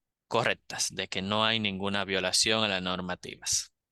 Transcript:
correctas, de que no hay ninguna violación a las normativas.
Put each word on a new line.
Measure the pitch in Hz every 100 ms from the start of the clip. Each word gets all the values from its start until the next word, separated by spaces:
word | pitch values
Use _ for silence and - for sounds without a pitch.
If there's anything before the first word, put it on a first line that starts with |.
| _ _ -
correctas, | 117 113 - - - -
de | 92 95
que | 95
no | 95 107
hay | 110 113
ninguna | 107 95 98 101
violación | 95 95 92 - 113 110
a | 107
las | 95
normativas. | 92 90 92 - - - - - - _ _